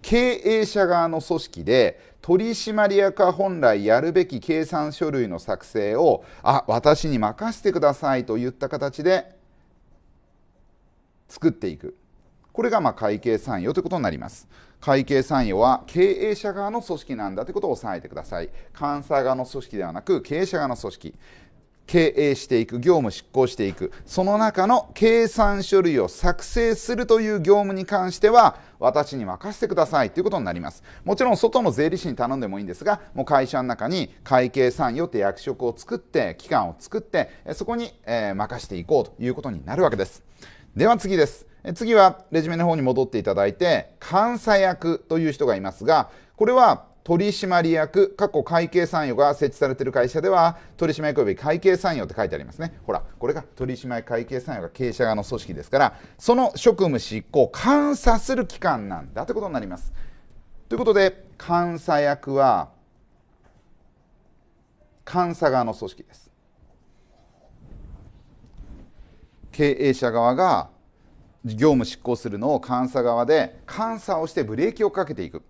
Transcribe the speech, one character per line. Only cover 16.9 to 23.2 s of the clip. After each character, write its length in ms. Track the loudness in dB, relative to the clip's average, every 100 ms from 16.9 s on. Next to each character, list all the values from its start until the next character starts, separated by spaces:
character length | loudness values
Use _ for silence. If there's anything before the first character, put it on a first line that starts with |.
| -10
織 160 | -8 -8
な 140 | -6
ん 60 | -6
だ 100 | -6
と 40 |
い 20 |
う 40 | -4
こ 60 |
と 60 | -4
を 40 |
押 100 | -4
さ 140 | -6 -8
え 40 |
て 80 | -10
く 40 |
だ 120 | -14 -10
さ 180 | -8
い。 60 | -8 -12 -16 -8
監 220 | -6 -6
査 220 | -2 0
側 120 | 0 -2
の 80 |
組 200 | -4 -10
織 140 | -10 -8
で 60 |
は 80 | -6
な 120 | -8
く、 180 | -2 -2
経 200 | 0 -4
営 40 | -2
者 120 | -2
側 100 | -4
の 100 | -6
組 140 | -8
織。 240 | -10 -18 -18 -20 -20 -20 _ _ _ 0
経 260 | 2 4 2
営 180 | 0 0
し 120 | 0
て 120 | 0
い 80 | 0
く、 140 | -2
業 140 | 2 2
務 160 | 2
執 120 | -6